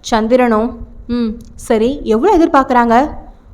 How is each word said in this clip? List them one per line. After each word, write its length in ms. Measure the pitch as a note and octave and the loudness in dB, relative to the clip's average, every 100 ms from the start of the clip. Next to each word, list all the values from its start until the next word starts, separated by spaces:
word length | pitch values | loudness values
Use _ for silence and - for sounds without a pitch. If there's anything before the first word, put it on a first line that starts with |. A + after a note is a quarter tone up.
சந்திரனும், 760 | - A3+ A3 B3 B3 G#3+ A#3 - - - - | -2 -2 2 2 4 0 -2 -8 -16 -16 -8
"ம், 200 | A#3+ A3+ A#3 - - | -4 -4 -6 -16 -18
சரி, 440 | - A3+ A3+ C#4+ | -2 0 0 -2
எவ்வளவு 400 | A3 A3 E4+ G4 | -2 0 2 2
எதிர்பார்க்கறாங்க?" 680 | E4 C#4 C4+ B3 A#3+ A3+ D4+ - - - - | 4 2 2 0 4 2 2 -6 -16 -20 -20